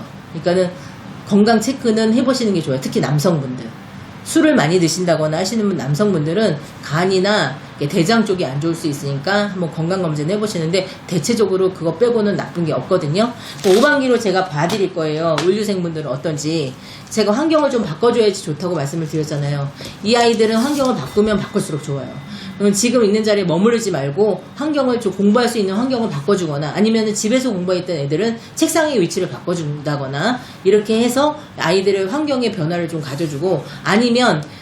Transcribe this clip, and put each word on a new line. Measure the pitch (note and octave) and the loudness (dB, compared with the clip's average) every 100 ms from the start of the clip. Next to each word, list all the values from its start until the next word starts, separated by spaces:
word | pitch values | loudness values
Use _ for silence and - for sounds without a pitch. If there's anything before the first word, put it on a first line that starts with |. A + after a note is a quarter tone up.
| - - - | -10 -16 -14
그러니까는 | E3 F3 F3+ F3+ - - - - - - | -4 0 2 0 -4 -14 -16 -16 -14 2
건강 | G3+ G#3+ A3+ | 4 6 4
체크는 | A#3+ C4 A#3+ A3 A3 | 2 -2 0 2 2
해보시는 | A#3 C4 B3+ A3 | 2 2 2 0
게 | F3+ | 0
좋아요. | D3+ C3 | 0 -2
특히 | D3+ D3+ | -2 -2
남성분들. | C3+ D3 F#3+ D#3+ C3 B2+ - - - - - - | 0 2 2 2 -2 -8 -10 -14 -16 -16 -16 -14
술을 | - D#4+ D#4 C4 | -2 4 4 4
많이 | D3 F3+ | 4 4
드신다거나 | E3 F3 F3+ D#3 D#3 D#3 | 2 0 0 2 0 0
하시는 | F#3+ A3+ G3+ | -2 0 0
분, | E3+ | 0
남성분들은 | C3+ D3 G#3 E3+ D3+ F3+ G#3+ D3 - - | 0 0 2 2 0 2 2 0 -6 -14
간이나 | - D3+ F#3 F#3+ G3 G#3 C#3+ - - - | -4 0 2 2 2 2 0 -4 -12 -8
이렇게 | D3 | -2
대장 | G3 E3 A3+ G#3 | 0 4 4 2
쪽이 | F3+ C#3 | 0 -2
안 | C#3+ | -2
좋을 | E3 | -2
수 | D#3+ D#3+ | -2 -4
있으니까 | C#3 C#3 C#3 F#3 G#3 G#3 | -4 -4 -4 0 0 0
한번 | F#3 E3 | -2 -4
건강검진 | D#3+ E3 F#3 E3+ D3 D3 | -4 -2 -2 -2 -2 -2
해보시는데, | G#3 G#3+ F3 D#3+ F#3 - - - | -2 -2 -2 -2 -2 -2 -8 -4
대체적으로 | F3+ - A3+ G3 F#3 F#3 | -2 0 2 2 2 0
그거 | - E3 D#3+ | 0 -2 2
빼고는 | A#3+ A#3 G#3 E3+ | 2 2 2 0
나쁜 | - F3 D#3+ | -4 -4 -2
게 | |
없거든요. | C3 - F#3 D3+ F3 A#3+ - - - | -2 0 0 2 0 0 -2 -14 -2
그 | G3 G3 | 4 6
오반기로 | D4 C#4+ C4 A#3 | 6 4 2 2
제가 | G3 F#3 - | 2 0 0
봐드릴 | D3 E3+ G#3+ F3 | -2 -2 0 -2
거예요. | E3 D#3 D3+ E3 D3+ | -2 -2 0 0 2
을류생분들은 | E3+ G#3 G#3 F#3+ E3+ D#3 D3 | 2 2 0 -2 -2 -4 -6
어떤지. | D3 E3+ D3 D3+ E3 C3 B2+ - - - | -4 -4 -2 -2 -2 -2 -8 -16 -18 -6
제가 | - G3+ | 0 2
환경을 | A3 D#4+ D#4 C#4 | 2 4 4 4
좀 | B3+ | 0
바꿔줘야지 | D#3+ D#3 A#3+ A#3+ G#3+ F#3+ | -2 0 2 4 4 2
좋다고 | - C#3+ F3+ E3+ | -4 -4 -2 -2
말씀을 | C#3 E3 D#3 | -2 -4 -4
드렸잖아요. | D#3 D3 D3 C#3+ C#3+ C#3 - - - | -2 -2 -2 -2 -2 -4 -8 -14 -6
이 | G3+ A#3+ | 0 4
아이들은 | A#3 A3 A3 A3+ | 4 4 2 2
환경을 | C4+ C#4+ B3+ A3 | 2 0 0 -2
바꾸면 | C3 G#3 G#3+ G3+ | -2 0 2 2
바꿀수록 | - G3+ - D3+ | -2 -4 -2 -6
좋아요. | - C#3 B2+ - - - - - | -6 -8 -8 -12 -14 -14 -12 -2
그럼 | G3+ | 0
지금 | G3+ A#3+ B3 G#3 | 2 2 4 4
있는 | G#3+ | 2
자리에 | A3 G#3 | 2 2
머무르지 | F3+ E3 A3 A#3 G3 | 2 2 4 2 0
말고 | D#3 C#3 D#3 G#3+ F3+ - - | -2 -2 0 2 0 -6 -6
환경을 | D4+ D4 B3+ A#3 | -2 0 0 0
좀, | G3 | -2
공부할 | F3+ G3+ A3+ A3+ | 2 4 4 4
수 | A#3 | 0
있는 | F#3+ G3 | 0 0
환경을 | C4 B3+ A3 | 0 0 -2
바꿔주거나, | C#3+ G3 F#3+ E3 C#3+ D3+ | -2 0 0 0 -4 -2
아니면은 | C#3+ G#3+ A3+ G#3+ | 2 2 2 0
집에서 | G#3 G#3+ C4 C4 | 0 2 2 0
공부했던 | F#3+ F3+ F#3 F3 D#3+ | -2 0 -2 -2 -4
애들은 | C#3 D#3 A3+ A3+ - - | -2 0 0 -4 -8 -2
책상의 | D#4+ E4 D4+ B3+ | 0 2 2 2
위치를 | E3 - F3 | 0 0 -6
바꿔준다거나, | C3+ - E3+ D3+ D3 C#3+ C#3+ C3+ C#3 G3+ B3+ - - | -6 -4 -4 -4 -6 -4 -4 -4 -2 -2 -2 -8 -4
이렇게 | F#3 G#3+ G#3 A3 | 2 4 4 2
해서 | A#3+ C4 D4+ D4 - - | 2 2 0 0 -10 -4
아이들의 | E3 F#3+ G3 G3 F#3+ | 0 2 2 0 0
환경의 | C#4+ D4 C4 A#3 | -2 -2 0 -2
변화를 | G3+ D#3 F3 E3+ | -2 -4 -2 -4
좀 | E3 | -6
가져주고, | C#3+ C#3+ E3 C#3 F3+ E3+ - - | -6 -4 -4 -2 -2 -2 -4 -6
아니면 | C#3+ G3+ B3 A#3 A#3+ D#3 - - | 0 2 4 4 2 0 -4 -14